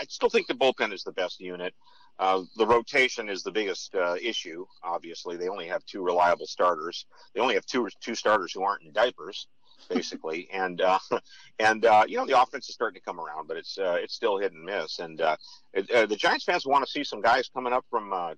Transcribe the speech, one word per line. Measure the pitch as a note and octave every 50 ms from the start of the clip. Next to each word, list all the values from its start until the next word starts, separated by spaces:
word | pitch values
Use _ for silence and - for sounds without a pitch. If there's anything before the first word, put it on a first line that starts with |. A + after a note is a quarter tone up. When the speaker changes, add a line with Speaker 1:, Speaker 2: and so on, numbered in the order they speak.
Speaker 1:
I | C#3+ -
still | - - - A#3
think | - A3+ - -
the | -
bullpen | A#2+ C3+ C3 B2+ - A#2+ G#2+
is | G2+ F2+ -
the | G2
best | E2+ - - - - -
unit. | G2 F2+ F2+ F2+ F2+ F#2 - - _ - - - - - - -
Uh, | F#2+ F#2+ F#2+ F#2+ F2+ - -
the | G#2+ A2+
rotation | G#2+ A#2+ A#2 A2+ - - C#3+ B2+ B2 - - A2 G#2
is | G2 F2+ -
the | G2
biggest, | F2 G#2+ G#2+ G2 F2+ - - - -
uh, | F#2+ F2+ F2 F2 -
issue, | F2 A#2 G#2+ G2 - F2+ D#2+ E2+ F#2+ - - _
obviously. | - F2 E2+ E2+ - E2 E2 - - F2 F2 E2+
They | F2 F#2
only | G2+ G2 E2+ E2+
have | F2+ E2+ -
two | - - G#2
reliable | F#2 F2+ F2 F2+ F2 F2 E2+ - - -
starters. | - - G2 F2+ F2 D#2 D#2 F2 F2 - - - _ - - - -
They | -
only | A#2 B2+ A2
have | F#2 -
two, | - - B2+ A#2 G2 - -
two | - - A2+
starters | - - A2 G#2+ G#2 F#2 - -
who | G2 F#2
aren't | G2 G2+ F#2 E2
in | D#2
diapers, | - G#2 A#2 B2+ - - D2+ F2 G#2 - - - _ - _ - - - - -
basically. | F2+ - - - - - - D#2+ D#2+ E2+ F2+ -
Speaker 2:
<laughs> | F#2+
Speaker 1:
And, | F#2+ F#2+ F#2 F2 F#2
uh, | F#2 F#2 F#2 F#2+ - - - G#2+ - - - - - - - -
and, | A2+ A2 A2 A2 G#2+
uh, | A2+ G#2+ G#2+ A2 A2
you | - A#3+
know, | C4
the | A#3+ C3+ B2
offense | B2+ - - C3+ - -
is | -
starting | - A#2+ A2 F2+ -
to | -
come | A2 F#2 F2
around, | D#2+ D2+ D2+ D#2 D#2 D2+
but | E2 E2
it's, | D#2+ - - G2
uh, | F#2+ F2+ F2 F2
it's | E2+ - -
still | - A#2+ A2+ G2+ G2
hit | G2+ F#2+
and | E2 D#2 D#2+
miss. | F2+ G#2 F#2+ D#2+ D#2 - -
And, | F2 E2 D#2+ D#2
uh, | E2 D#2 D#2 - - - - - _ _ -
it, | F#2+ G2+ -
uh, | A#2 A#2+ A2 G2+
the | G#2+
Giants | G2+ - E3+ - - -
fans | - F3+ F3 D3
wanna | C3+ C3+ C#3+ C3 -
see | - D3+ C#3
some | - - G#2+
guys | G2+ A2+ A#2+ C3 A#2+ - -
coming | B2+ B2+ B2 B2
up | B2+ - _
from, | - A2+ G#2 G2
uh, | G2 F2+ F2 E2+ D#2